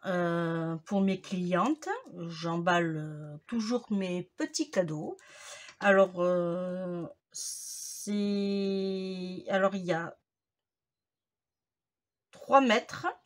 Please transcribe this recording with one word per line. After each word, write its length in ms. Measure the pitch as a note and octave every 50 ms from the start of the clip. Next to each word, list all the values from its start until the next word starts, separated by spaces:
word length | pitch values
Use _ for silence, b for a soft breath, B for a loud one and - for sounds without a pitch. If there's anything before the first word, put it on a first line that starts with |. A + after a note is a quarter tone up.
| -
euh, 680 | F#3 F#3 F3 F3 E3+ E3+ E3+ E3+ E3 E3 E3 E3 E3 E3 D#3+ -
pour 160 | - G#3 G3
mes 180 | G3 F#3+ F#3+ F#3+
clientes, 680 | - - G3 F3+ F3+ F3 F3+ E3+ F#3+ B3 D#4 - - F#4 G4+ B4 C5 C4+ -
j'emballe, 800 | F3 E3+ E3+ E3 D#3+ E3 E3+ F3 F3 E3+ F3+ F3 F3 E3+ E3 D#3+
euh, 400 | D#3 D3+ D#3 D3+ D3+ D3+ D3+ D3 D3+ _
toujours 460 | - A#3+ A#3 G#3+ G#3+ B3 B3 - -
mes 380 | G#3+ G3 F#3+ F3+ F3+ F3+ F3+ - _ _
petits 320 | D#4 D4+ - - D#4 -
cadeaux. 480 | - G3 F3+ D#3+ D#3 D3+ D#3+ - F#4+ B B B B B B B B B B B B B
Alors, 340 | - G3+ G3 F#3+ G3 F#3+ F3+ F3
euh, 840 | F3 F3+ F3+ F3 F3 E3+ E3+ F3+ F3+ F3+ F3+ F#3 F#3 F3+ F3 F3 E3 - - _ _ _
c'est, 2000 | _ - - - - - - - - - - - - - - G3+ G#3 G#3 G3+ G3+ G3+ G3+ G3+ G3+ G3+ G3 G3 G3 G3 G3 F#3+ F#3+ F#3+ F#3+ F#3+ F#3+ F#3 F#3 F#3 F3+ F#3 F3+ - -
alors, 240 | G3 F#3+ F#3+ G3 G3
il 100 | G3 F3+
y 80 | E3+
a 240 | E3+ E3 E3+ E3 - _ _ _ _ _ _ _ _ _ _ _ _ _ _ _ _ _ _ _ _ _ _ _ _ _ _ _ _ _ _ _ _ _ _ _ _ _ _ _ _ _ _ _
trois 320 | - - - - B3+ C4+
mètres 440 | C4+ A#3+ G#3+ A#3+ - - - - - F4+ - - _